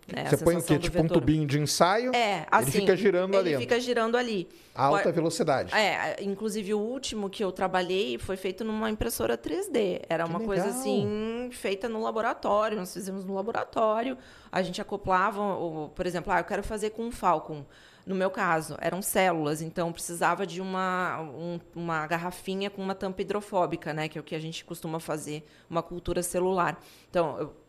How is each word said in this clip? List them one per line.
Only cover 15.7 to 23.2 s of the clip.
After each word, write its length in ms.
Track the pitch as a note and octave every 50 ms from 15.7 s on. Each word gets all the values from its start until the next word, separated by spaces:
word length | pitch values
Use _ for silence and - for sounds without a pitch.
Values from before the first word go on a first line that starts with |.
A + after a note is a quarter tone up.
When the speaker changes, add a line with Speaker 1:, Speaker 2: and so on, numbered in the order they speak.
| D#3 D#3 D3+ D3
Speaker 1:
por 160 | - - F#3
exemplo, 260 | F3+ E3+ F3 D#3 G#3
ah, 80 | F#3 E3+
eu 40 | E3+
quero 180 | - G#3 F#3
fazer 280 | G3+ - A3 G#3 G#3 G#3+
com 120 | G#3+ - A3+
um 60 | A#3
Falcon. 520 | B3 - - F#3 E3 D#3 E3 - D#3 D3 C#3 - - - - - - - -
No 120 | - F#3+
meu 140 | F#3 F#3 G3
caso, 460 | F#3+ A#3 G3 F3+ E3 D#3+ D#3 D#3 D3+ -
eram 200 | - D#3+ D#3+ F#3+
células, 640 | G#3 - - - F#3 F#3 E3 D#3+ D3+ D3 D#3 D#3
então 300 | E3 D#3+ - F#3 E3+ E3+
precisava 520 | E3 - - - E3+ E3+ F3+ D#3+ F3 G3 G3+
de 160 | F3 D#3+ F3+
uma, 600 | F#3+ F#3+ F#3 F#3 F#3 F#3 F#3 F3+ F#3 E3 B2+ A#2+
um, 400 | D#3+ D3+ B2 D3+ E3 F3 F3 E3+ - - -
uma 280 | E3 E3+ E3+ E3 D#3 D3+ D#3
garrafinha 600 | E3+ E3+ E3+ F3+ F3+ - - F#3+ F#3+ F#3+ G3 G3+
com 140 | G3+ G3
uma 140 | F#3+ F#3+ F#3+
tampa 260 | F#3+ G3+ F#3+ F#3 F#3+